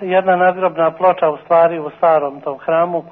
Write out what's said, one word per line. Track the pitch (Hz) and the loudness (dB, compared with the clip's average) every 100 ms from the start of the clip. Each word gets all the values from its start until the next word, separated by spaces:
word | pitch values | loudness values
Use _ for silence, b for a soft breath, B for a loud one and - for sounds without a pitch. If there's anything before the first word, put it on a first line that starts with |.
jedna | 190 185 185 180 | -2 0 2 2
nadgrobna | 185 180 185 160 160 | 2 2 -2 0 -2
ploča, | 160 180 175 160 | 0 0 2 0
u | 147 | -2
stvari | - 165 165 165 | 0 2 2 0
u | 151 143 | -10 -2
starom | 170 156 143 139 | 2 2 0 -8
tom | 147 135 | -10 -10
hramu, | - 165 175 170 165 | -4 -2 -2 -4 -8